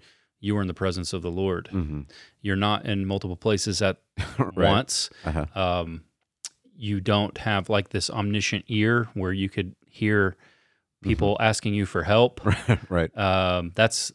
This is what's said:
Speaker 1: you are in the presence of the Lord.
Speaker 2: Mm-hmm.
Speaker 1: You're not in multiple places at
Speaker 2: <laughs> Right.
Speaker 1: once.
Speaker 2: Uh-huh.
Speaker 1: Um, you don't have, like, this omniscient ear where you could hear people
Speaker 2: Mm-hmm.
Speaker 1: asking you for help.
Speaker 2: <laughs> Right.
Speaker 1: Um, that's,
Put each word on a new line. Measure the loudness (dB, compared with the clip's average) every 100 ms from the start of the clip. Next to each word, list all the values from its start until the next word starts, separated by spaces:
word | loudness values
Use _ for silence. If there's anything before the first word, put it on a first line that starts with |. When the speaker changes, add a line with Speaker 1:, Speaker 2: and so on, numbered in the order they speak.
| _ _ _ _
Speaker 1:
you | -2 0
are |
in | -2
the |
presence | -2 -2 -2 -6
of | -6
the | -6
Lord. | -2 -2 -2 -4
Speaker 2:
Mm-hmm. | -4 -4 -6 -10 -18 -20 _
Speaker 1:
You're | -4 0
not | 0 0
in | -2 -2 -2
multiple | -4 -6 -4
places | 0 0 0 0
at | 0 -2 _ -8
Speaker 2:
<laughs> | -6 -4
Right. | -4 2 4
Speaker 1:
once. | 4 0 -4 -6 -8
Speaker 2:
Uh-huh. | -6 -4 -4
Speaker 1:
Um, | -2 0 0 -4 -8 -16 _ _ _ -20 _ _ -10
you | -4 -2
don't | 2 2 0 -4
have, | -2 -2 2
like, | 0 0
this | -4 -4
omniscient | -2 -2 0 -2 -4 -2
ear | 0 2 2 0
where | -4 -2
you | -2 -2
could | -4 -8 -10 _
hear | -4 2 4 2 0 _ _ _ _ _ _
people | -2 0 2
Speaker 2:
Mm-hmm. | 2
Speaker 1:
asking | 2 2 0
you | 0 0
for | -2
help. | 4 6 4 2 0 0 2
Speaker 2:
<laughs> | 0 0
Right. | 0 0 0
Speaker 1:
Um, | 2 2 2 0 -2
that's, | 2 2 2 -6